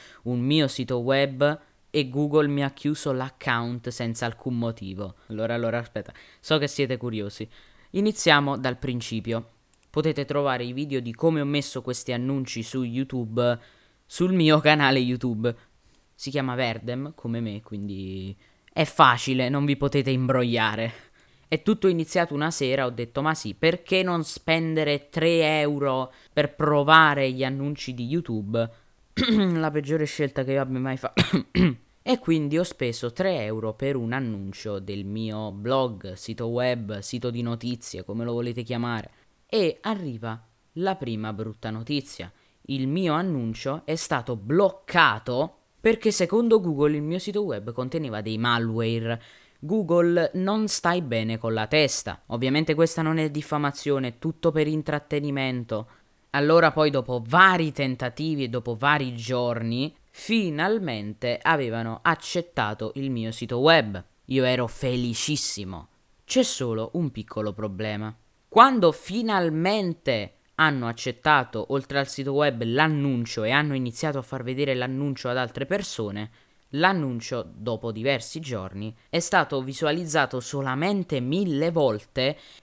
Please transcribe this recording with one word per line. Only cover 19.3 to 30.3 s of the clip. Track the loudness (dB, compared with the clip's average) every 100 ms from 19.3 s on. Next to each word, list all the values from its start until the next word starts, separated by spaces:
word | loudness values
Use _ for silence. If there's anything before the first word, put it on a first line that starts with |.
| 0 2
non | 2
vi | 2 2
potete | 2 0 0
imbrogliare. | 0 2 2 2 2 2 0 -4 -6 -20 _ _ _ -4
È | -2
tutto | 2 2 4
iniziato | 2 0 0 0
una | 0 -2
sera, | 0 0 2
ho | 0
detto, | -2 -6 -2
"Ma | 0
sì, | -2 -4
perché | 0 2 2 0 2
non | 2 0
spendere | -2 -4 0 0 2 0 2 0 -2
tre | 0 4 4 4 4
euro | 2 0 0 0 -4 -10 -6
per | 0 0
provare | 2 2 4 8 10 10 6 0
gli | 0
annunci | -2 -2 -4 -6 -8
di | -6
YouTube?" | -2 -2 -2 -4 -2 0 -2 -4 _ _ _
<clears throat> | -4 2 4 4
La | 2 0
peggiore | -2 0 0
scelta | 0 -2 -2